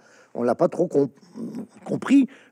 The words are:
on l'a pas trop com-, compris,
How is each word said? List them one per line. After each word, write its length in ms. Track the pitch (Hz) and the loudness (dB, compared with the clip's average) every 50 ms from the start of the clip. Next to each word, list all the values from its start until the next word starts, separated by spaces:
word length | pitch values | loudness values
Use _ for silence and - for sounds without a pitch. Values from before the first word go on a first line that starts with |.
| _ _ - - - _ - | _ _ -20 -20 -20 _ -8
on 100 | - 120 | -4 -2
l'a 120 | 120 113 | 0 0
pas 140 | - 165 180 | 2 0 0
trop 180 | - - 175 | 0 -2 -2
com-, 220 | 160 - 143 139 127 - _ - - - - 117 - - - - - - - - | 0 2 0 0 0 -4 _ -20 -20 -16 -14 -14 -12 -12 -14 -14 -16 -18 -16 -10
compris, 460 | - - - - - 262 277 254 - - - - _ | -8 -8 -4 0 4 4 4 4 2 -2 -14 -20 _